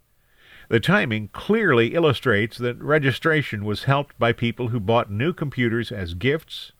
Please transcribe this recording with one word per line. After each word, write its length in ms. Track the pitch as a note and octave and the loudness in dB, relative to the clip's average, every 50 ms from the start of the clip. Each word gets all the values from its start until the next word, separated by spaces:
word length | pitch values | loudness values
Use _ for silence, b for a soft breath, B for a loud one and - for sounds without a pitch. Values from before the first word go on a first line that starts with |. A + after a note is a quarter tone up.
| _ _ _ b b b b b b b b b b b | _ _ _ b b b b b b b b b b b
The 100 | - A#2 | 0 0
timing 500 | - - F3+ G#3 G3 B2 G#2+ G#2+ G#2+ G2 | 2 4 2 2 2 0 -2 -4 -6 -8
clearly 680 | - - - - G#3 A3+ A3 F3 C3 A#2 A#2 A#2 - | -12 -12 -2 0 0 2 4 4 4 4 4 4 2
illustrates 640 | E3+ E3 D3+ C3 - - C3 G#2+ G2+ A2 A2+ - - | 2 2 2 2 2 0 2 2 2 0 -2 -4 -6
that 180 | A#2+ A#2+ B2 - | -6 -6 -6 -6
registration 880 | - C3+ D3 D#3+ C#3 C3+ A#2 - - E3 D#3 D#3 C3+ - - G#2 G2+ | -2 0 0 2 2 0 0 0 0 0 0 0 0 -2 -6 -6 -4
was 200 | G#2+ G#2 - - | -4 -4 -2 0
helped 340 | C3+ C#3 C#3+ C#3+ - _ - | 0 0 0 0 -4 _ 0
by 120 | A#2+ A#2 | 2 2
people 360 | A#2 - A#2+ A#2 A2+ - B2+ A2+ | 2 2 -2 -4 -2 -4 -6 -4
who 120 | A#2+ B2 | -4 -4
bought 300 | F#2+ G2+ A2+ A#2+ - - | 0 2 2 2 2 0
new 240 | G2+ G#2 C3 E3+ F#3 | -2 -2 -2 -2 -2
computers 580 | - E3 C#3 - B2+ B2 A#2 A2 A#2+ A2+ - | -2 -6 -6 -2 0 0 0 0 -2 -4 -4
as 220 | A2+ G#2 F#2+ E2+ F2 | -6 -6 -6 -6 -6
gifts 580 | F2+ A#2 B2+ D3 E3 - _ - - - - _ _ | -2 0 0 0 0 -4 _ -16 -16 -16 -18 _ _